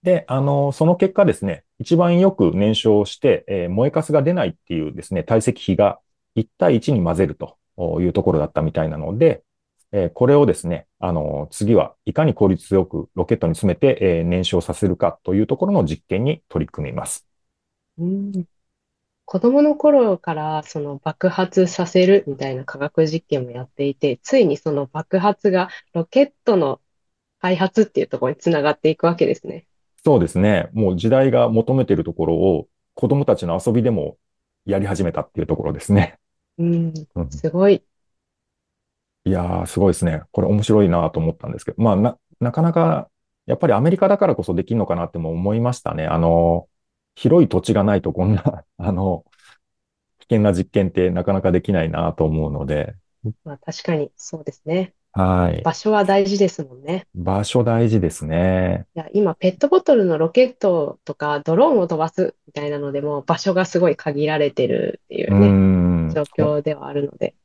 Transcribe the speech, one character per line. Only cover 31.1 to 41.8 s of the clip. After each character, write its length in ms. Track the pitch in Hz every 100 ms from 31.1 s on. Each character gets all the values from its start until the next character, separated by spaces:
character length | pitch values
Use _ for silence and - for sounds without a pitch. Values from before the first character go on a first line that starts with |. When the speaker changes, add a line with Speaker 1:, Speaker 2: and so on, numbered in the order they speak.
Speaker 1:
代 200 | 131 135
が 180 | 123 117
求 260 | 113 113
め 100 | 131
て 80 | 127
い 40 | 85
る 60 |
と 80 | 85
こ 140 | 82 82
ろ 80 |
を 320 | 82 95 80 - _ _
子 120 | - 113
供 180 | 139
た 120 | 135 -
ち 100 | 87
の 140 | 85
遊 80 | 123
び 100 | 117
で 80 | 120
も 260 | 104 76 - _ _ _ _
や 160 | - 98
り 60 | 98
始 180 | 95
め 80 | 90
た 80 | 80
っ 100 | 76
て 100 | -
い 40 |
う 20 | 80
と 100 | 80
こ 80 |
ろ 80 | 76
で 80 | 76
す 120 | -
ね。 260 | 101 85 _ _ _ _ -
Speaker 2:
う 60 |
ん。 280 | 170 170 165 156 151
Speaker 1:
う 60 | -
ん。 80 | 76
Speaker 2:
す 180 | 71 160
ご 180 | 175 202
い。 160 | 196 _ _ _ _ _ _ _ _ _ _ _ _ _ _ 98
Speaker 1:
い 40 |
や 120 | 95
ー、 240 | 87 87 87
す 120 | -
ご 120 | 95
い 20 |
で 60 | 85
す 60 |
ね。 180 | 87 78 -
こ 80 | -
れ 80 | 90
面 140 | 104
白 180 | 107 107
い 60 | 98
な 200 | 85 80
と 100 | 82
思 120 | 80
っ 40 | 80
た 100 | 73
ん 60 |
で 60 | 62
す 60 |
け 60 | -
ど、 100 | -